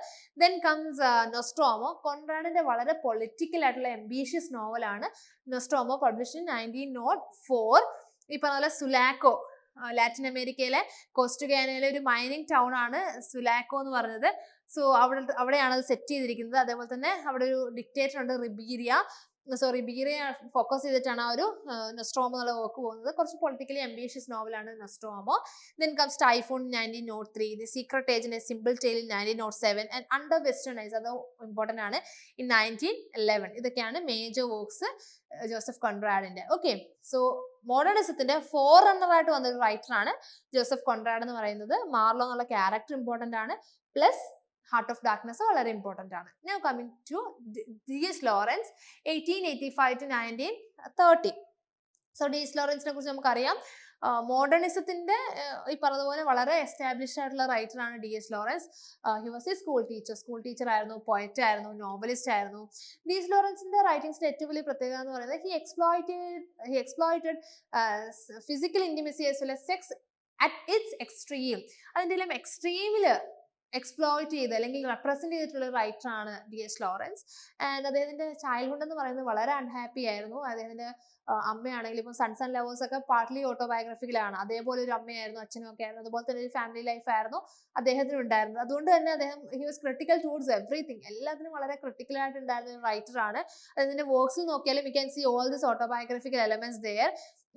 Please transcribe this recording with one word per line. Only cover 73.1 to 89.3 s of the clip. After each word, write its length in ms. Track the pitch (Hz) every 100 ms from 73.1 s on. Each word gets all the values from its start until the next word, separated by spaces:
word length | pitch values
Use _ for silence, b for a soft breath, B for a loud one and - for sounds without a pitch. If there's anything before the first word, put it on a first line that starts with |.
| 214 - - _ _ _
എക്സ്പ്ലോയിറ്റ് 580 | 254 - - 302 294 311
ചെയ്ത് 220 | 302 247
അല്ലെങ്കിൽ 340 | 226 240 277 262
റെപ്രസെന്റ് 480 | 226 277 277 330 330
ചെയ്തിട്ടുള്ള 280 | 311 277
ഒരു 100 | 254
റൈറ്റർ 360 | 247 214 220 247
ആണ് 400 | 220 214 208 214
ഡി 60 | 220
എസ് 260 | 214 -
ലോറൻസ്. 420 | 196 190 - 427 B B B
And 340 | - 277 269 277
അദ്ദേഹത്തിന്റെ 460 | 277 294 294 311
ചൈൽഡ്ഹുഡ് 500 | 302 277 240 262 294
എന്ന് 120 | 302
പറയുന്നത് 320 | 320 262 254 247
വളരെ 260 | 214 240
അൺഹാപ്പി 480 | 285 247 247 240 254
ആയിരുന്നു. 440 | 233 208 214 254
അദ്ദേഹത്തിന്റെ, 400 | 269 226 226 233 233 240 b b -
ആ, 120 | 220 214
അമ്മയാണെങ്കിലും 500 | 220 247 240 226 226
ഇപ്പം 140 | 226
സൺസ് 280 | 240 226 220
ആൻഡ് 120 | 254
ലവേഴ്സ് 300 | 247 240 247
ഒക്കെ 120 | 254 269
partly 460 | 262 240 233 269 262
autobiographical-ാണ്. 880 | 240 240 233 226 226 247 233 202 190
അതേപോലെ 460 | 202 233 233 254
ഒരു 80 | 247
അമ്മയായിരുന്നു, 500 | 226 226 233 220 220
അച്ഛനും 320 | 214 233 226
ഒക്കെ 100 | 220
ആയിരുന്നു. 200 | 220 226
അതുപോലെ 280 | 226 233 233
തന്നെ 120 | 247
ഒരു 60 | 247
ഫാമിലി 340 | 254 226 233
ലൈഫ് 280 | 240 233 247
ആയിരുന്നു 360 | 220 220 311 B B B -
അദ്ദേഹത്തിന് 420 | 247 262 269 285
ഉണ്ടായിരുന്നത്. 440 | 240 220 214 220
അതുകൊണ്ട് 340 | 240 285 311 339
തന്നെ 160 | 320
അദ്ദേഹം, 260 | 311 277